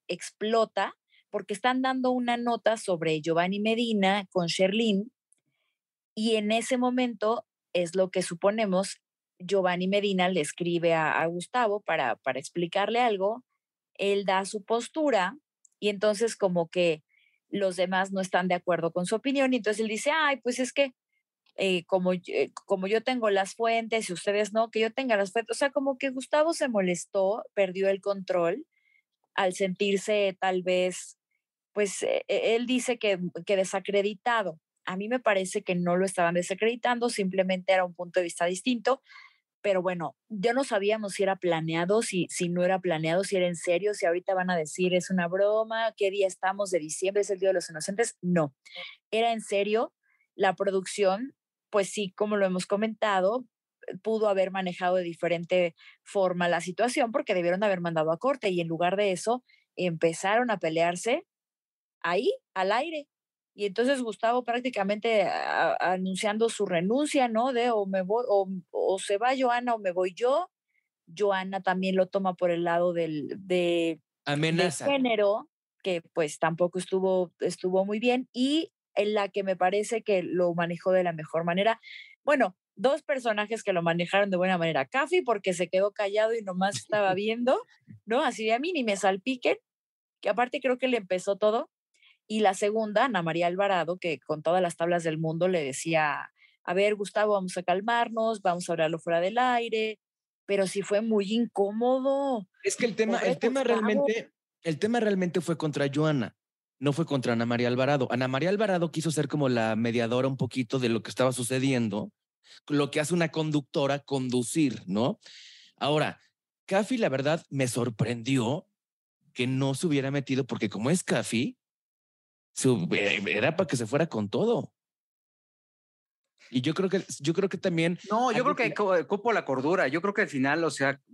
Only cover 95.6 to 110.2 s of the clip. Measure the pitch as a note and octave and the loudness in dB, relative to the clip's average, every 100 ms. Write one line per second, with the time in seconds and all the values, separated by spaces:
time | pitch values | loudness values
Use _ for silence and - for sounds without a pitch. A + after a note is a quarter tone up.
95.6 | C3+ C3+ E3 D#3+ D3+ C#3 - _ _ _ | -2 -4 0 0 0 -2 -8 _ _ _
96.6 | - F3+ G#3 G#3 G3 G#3+ G#3+ G3+ F#3 F3+ | -4 0 2 0 -2 0 2 2 -2 -4
97.6 | F3 F#3 A3 A#3 A#3 A3+ A3+ G#3+ F#3+ F3 | -2 -2 0 0 0 -2 -2 -2 -2 -2
98.6 | F3+ E3 D#3+ E3 E3+ E3+ F3+ A#3 B3+ A#3+ | -2 -2 0 -2 0 0 0 2 2 0
99.6 | A#3 A3 A3 G#3+ _ _ _ _ - G3 | 0 -2 -4 -6 _ _ _ _ -2 0
100.6 | F#3 G3+ F3+ G3+ A3+ G#3+ G3 A3+ A#3 - | 0 -2 0 0 2 2 2 0 0 0
101.6 | G3+ A3 A#3+ C4 C4+ C#4 C#4 A#3+ F#3 _ | 0 0 2 2 2 0 0 -2 -6 _
102.6 | G3 - A#3+ F#3+ A3 A#3 - C4 A#3 C4 | -4 -2 -2 0 0 0 0 0 0 0
103.6 | A#3+ A3+ G#3+ C4 C#4 A3+ - _ _ _ | 2 2 2 2 0 -2 -6 _ _ _
104.6 | E3 D#3 G#3 A#3+ G#3+ F#3+ F3+ F3+ E3+ D#3+ | -6 -2 0 0 2 2 0 0 -2 -2
105.6 | D#3 C#3+ C#3 C#3 D#3 D3 F#2+ - _ _ | -2 -2 0 2 2 2 -2 -6 _ _
106.6 | _ - C#3 C#3+ E3 C#3 A#2+ A#2 A#2 A#2+ | _ -4 -2 0 0 0 0 0 0 0
107.6 | A#2+ B2 C3 D3 B2 B2 B2+ C3+ E3+ G3+ | 2 2 2 2 0 0 0 0 0 0
108.6 | G#3+ F3+ E3 D#3+ D#3+ D3+ C#3+ D3+ C3+ A#2+ | 0 0 0 -2 -2 0 0 0 2 2
109.6 | A2 A2 A#2 A#2 A2+ B2 | 2 2 0 0 0 0